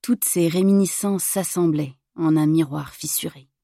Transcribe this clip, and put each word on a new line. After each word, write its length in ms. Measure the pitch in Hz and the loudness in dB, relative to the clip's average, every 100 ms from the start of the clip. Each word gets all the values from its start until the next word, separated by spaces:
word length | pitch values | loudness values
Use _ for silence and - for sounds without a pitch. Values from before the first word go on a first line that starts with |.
toutes 240 | - 240 | -2 -2
ces 240 | - 180 170 | 0 0 2
réminiscences 760 | 175 190 196 190 - 202 196 | 4 4 4 2 -2 -2 -2
s'assemblaient 720 | - 196 175 - 175 151 143 - _ | -2 -4 -4 0 0 0 -4 -10 _
en 200 | - 160 156 | -4 0 2
un 80 | 151 | 2
miroir 480 | 160 156 147 139 | 2 0 -4 -10
fissuré. 560 | - 147 - 165 147 131 _ | -12 -8 -6 -8 -12 -20 _